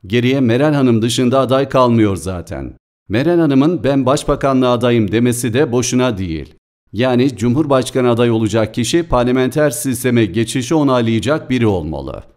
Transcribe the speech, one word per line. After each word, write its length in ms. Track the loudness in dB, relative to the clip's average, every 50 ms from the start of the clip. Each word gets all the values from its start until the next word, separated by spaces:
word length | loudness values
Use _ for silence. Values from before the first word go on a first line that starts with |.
| -6
Geriye 340 | -2 -2 0 2 2 2 2
Meral 340 | 2 2 2 2 2 2 2
Hanım 280 | 2 2 2 2 2
dışında 380 | 0 0 0 0 0 2 2 2
aday 280 | 2 2 0 0 0 0
kalmıyor 480 | 2 2 4 4 4 4 2 2 0
zaten. 580 | -4 -6 -8 -8 -8 -10 -12 -12 -10 -10 -12 -14 _ _ _ _ _ _ _
Meral 300 | -4 -2 0 0 2 2
Hanım'ın 460 | 2 2 2 2 2 2 0 0 -2
"Ben 220 | 0 0 0 2
başbakanlığa 680 | 0 0 0 0 -2 -2 0 0 0 0 2 2 2
adayım" 400 | 0 0 2 2 2 2 0 0
demesi 420 | 0 0 2 2 0 0 -2 -2 0
de 180 | 0 0 0
boşuna 460 | 0 -2 -2 0 0 0 0 0 -2 -4
değil. 360 | -6 -6 -6 -8 -10 -12 -18 _ _ _ _ _ _ _
Yani 440 | -4 -2 0 0 2 2 2 0 0
Cumhurbaşkanı 720 | -2 -2 0 0 0 0 2 0 0 0 -2 -2 0 0 2
adayı 240 | 2 2 2 2 2
olacak 400 | 0 0 0 0 0 -2 -2 -4
kişi 280 | -6 -4 0 -2 -2
parlamenter 680 | -2 0 0 0 0 0 0 0 0 0 0 0 0 0
sisteme 560 | -2 -4 -6 -6 -6 -2 -2 0 2 2 2
geçişi 480 | 0 0 -4 -4 -2 -4 -6 -4 -2 0
onaylayacak 760 | 0 2 2 2 2 0 0 -2 -2 0 -2 -2 -4 -2 -4
biri 160 | -2 0 2
olmalı. 560 | 0 0 0 -4 -6 -8 -8 -10 -12 -12 -14 -16 -20 _